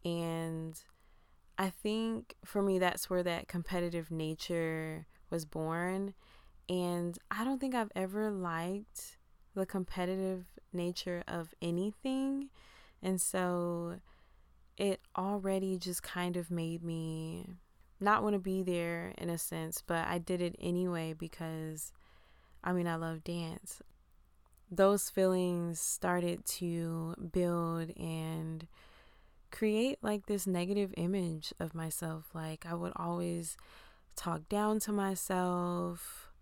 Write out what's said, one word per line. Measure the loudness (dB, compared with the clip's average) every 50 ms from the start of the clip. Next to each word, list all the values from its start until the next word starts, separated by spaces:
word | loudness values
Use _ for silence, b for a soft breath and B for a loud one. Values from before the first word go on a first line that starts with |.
| -2
And | -2 -2 -2 0 -2 -2 -2 -2 -2 -4 -4 -6 -8 -10 -12 -16 -20 b b b b b b b b b b b -10 -2
I | 0 0 0
think | -2 -2 -4 -2 0 0 0 -2 -2 -4 -6 -10 -18 -18 -16
for | -2 0 2
me, | 4 4 4 4
that's | 4 4 2 0 -2 0
where | 0 2 2
that | 2 0 -2 -4
competitive | -4 -4 -4 -2 0 0 0 0 0 0 -2 -4 -2
nature | -4 -2 -2 -2 -2 -4 -2 -2 0 0 2 0 0 -2 -4 -4 -6 -8 -10 b b b b -4
was | -4 -4 -4
born. | -4 -4 -2 0 0 0 2 0 0 0 0 -2 -4 -6 B B B B B B B B B -4 0
And | 0 2 2 2 2 0 0 -2 -4 -6 -8 -6
I | -4 -2 0
don't | 0 0 0
think | 0 0 0
I've | 0 0 0 0
ever | -2 -2 0 0 0 0 0
liked | 0 0 -2 0 0 0 0 0 -2 -4 -6 -8 -12 -12 -12 -12 -14 -20 -20 -20 -20 -20 -20 -8 -2
the | -2 -2
competitive | 0 0 -2 -2 -2 -2 -2 0 0 0 0 0 0 0 -2 -6 -12 -18 -20 -18 -6
nature | -4 0 0 0 -2 -2 -4 -4 -4 -4 -4
of | -4 -4 -4 -4 -6 -8 _
anything. | -2 0 2 2 2 0 -2 -4 -2 -2 0 2 2 0 0 -2 -4 -6 B B B B B B B B B B
And | -2 0 0 2
so | 0 0 0 2 2 2 2 2 0 0 0 -2 -2 -4 -6 -8 -12 b b b b b b b b b b b -20 -20 -4
it | 0 2 2 2 0 -4 -6 _
already | 0 0 2 0 0 2 2 2 2 2 0 0
just | 0 -2 -2 -4 -4
kind | -4 -4 -4 -2 0 0 0
of | -2 -2 0
made | 0 0 0 0 -2 -4
me | -2 -2 -2 -2 -2 -2 -2 -4 -4 -6 -6 -8 -8 -10 -12 -14 -18 _ -20 -20 -20 -20 -10 0
not | 4 4 4 6 6
wanna | 4 2 2
be | 2 2 0 2 2
there | 2 2 2 2 0 0 -2 -4 -6 -6
in | -4 -2 -2
a | -2
sense, | -2 -2 -2 -2 -2 -4 -4 -4 -6 -2
but | 0 0 0 2
I | 2 0 -2
did | 0 0 0 2
it | 2 0 -2 -2
anyway | -2 0 2 2 2 2 0 0 -2 -2
because, | -4 -6 -8 -10 -6 -6 -6 -4 -4 -4 -4 -6 -6 -6 -8 -10 -12 b b b b b b b b b b b b b 0
I | 2
mean, | 2 4 2
I | 2 0
love | 0 0 -2 -4 -4 -4
dance. | -4 -4 -2 -2 -4 -6 -8 -10 -12 -14 -14 -14 -20 -20 -20 -20 -20 -20 -20 -20 -20 -20 -20 -20 -20 -20 -20 -14 -6
Those | 6 8 10 10 10 8 4 0
feelings | 4 6 6 6 6 6 4 4 2 2 0 0 -2 -2
started | -2 -2 -2 0 2 2 2 4 4 2 0 0 -2
to | -4 -4 -2 -2 -2 0 0 0 -2 -2 -2 -2 -4 -6 -6 -8 0
build | 2 4 4 6 4 2 2 2 0 -2 -2 -4 -6
and | -6 -4 -4 -2 -2 -2 -2 -2 -2 -2 -4 -6 -6 -8 -12 B B B B B B B B B B B B B B B -16
create, | -4 0 2 2 4 4 4 2 0 0 0
like, | 0 0 0 0
this | 0 0 0 2
negative | 2 2 2 2 2 2 2 2 0 0
image | -2 0 2 2 2 0 0 -2 -4 -6 -10 -6 -4
of | -6 -4 -4
myself. | -4 -4 -4 -4 -2 -4 -4 -4 -6 -8 -10 -8
Like, | -8 -6 -6 -8 -8 -6
I | -6 -4
would | -2 -2 -4 -4
always | -2 -2 -2 0 0 0 0 -2 -2 -4 -6 -8 -10 B B B B B B B B B B -12
talk | -6 -2 -2 -2 -2 -2
down | 0 2 2 4 4 4 2
to | 2 2
myself | 2 2 2 2 0 0 0 0 2 4 4 4 4 2 2 2 2 0 0 -2 -4 -6 -10 -12 -12 -14 -16 -18 -20 -20